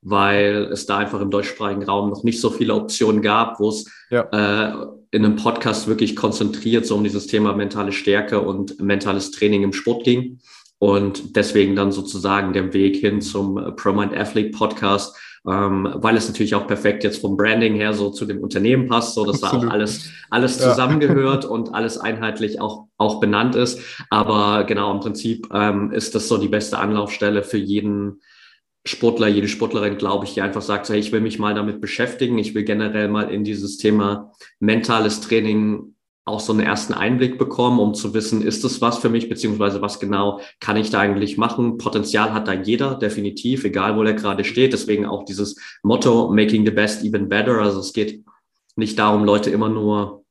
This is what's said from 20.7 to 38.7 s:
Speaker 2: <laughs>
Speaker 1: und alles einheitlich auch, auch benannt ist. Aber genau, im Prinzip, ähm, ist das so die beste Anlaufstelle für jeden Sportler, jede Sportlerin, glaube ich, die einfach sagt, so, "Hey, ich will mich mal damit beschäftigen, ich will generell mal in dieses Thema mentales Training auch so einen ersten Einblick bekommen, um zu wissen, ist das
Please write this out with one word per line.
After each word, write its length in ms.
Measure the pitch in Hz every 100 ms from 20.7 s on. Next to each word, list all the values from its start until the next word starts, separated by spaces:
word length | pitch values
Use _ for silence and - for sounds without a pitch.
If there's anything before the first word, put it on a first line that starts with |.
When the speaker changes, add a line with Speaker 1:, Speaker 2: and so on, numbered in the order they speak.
| 131 131 151 143 139 135 135 -
Speaker 2:
<laughs> 80 |
Speaker 1:
und 200 | 113 113
alles 240 | 107 113 -
einheitlich 640 | 110 110 110 107 107 107
auch, 240 | 107 - - _
auch 220 | 110 107
benannt 360 | 104 104 123 123
ist. 240 | 123 - - - -
Aber 540 | 107 107 107 104 107 104
genau, 280 | 101 101
im 60 | 98
Prinzip, 480 | 110 101 113 113 -
ähm, 400 | 101 104 101 104
ist 220 | 113 -
das 140 | 110 -
so 100 | 110
die 120 | 104
beste 280 | 107 104 -
Anlaufstelle 640 | 101 104 104 - 104 104
für 140 | 101 107
jeden 640 | 98 104 104 101 101 98 _ - - _ _ _ -
Sportler, 420 | - 117 117 110
jede 200 | 101 101
Sportlerin, 500 | - 113 117 104 98
glaube 280 | 101 101 101
ich, 100 | -
die 60 |
einfach 200 | 98 101
sagt, 240 | 101 104 -
so, 80 |
"Hey, 80 | 107
ich 100 | 104
will 100 | 110
mich 180 | 110 107
mal 140 | 104
damit 280 | 107 104 101
beschäftigen, 560 | 101 - 123 - 123 117
ich 180 | 104 107
will 80 |
generell 460 | 107 104 107 107 104
mal 200 | 107 104
in 140 | 104
dieses 340 | 104 101 98 -
Thema 540 | 107 107 101 101 - _ - _
mentales 600 | 104 113 113 113 107 107
Training 760 | - 113 107 107 107 104 - _ _ _ -
auch 140 | 104
so 140 | -
einen 80 | 107
ersten 320 | 76 104 -
Einblick 460 | - 101 123 123 -
bekommen, 400 | - - 123 120
um 160 | 107 104
zu 180 | 107
wissen, 300 | 110 107 113
ist 200 | 104 107
das 180 | 127